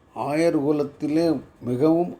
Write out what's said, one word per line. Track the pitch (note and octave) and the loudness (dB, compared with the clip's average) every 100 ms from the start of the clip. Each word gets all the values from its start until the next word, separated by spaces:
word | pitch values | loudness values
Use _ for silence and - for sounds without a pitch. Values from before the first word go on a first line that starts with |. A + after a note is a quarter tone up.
| _ A2+ | _ -8
ஆயர் | C3 D3+ E3+ D#3+ | -4 0 2 2
குலத்திலே | C#3 D3+ C#3 - D3+ D#3 E3+ C#3 - _ | 0 0 -2 -4 -2 0 0 -2 -6 _
மிகவும் | A#2+ B2 D#3 E3 F3+ | -6 0 2 2 0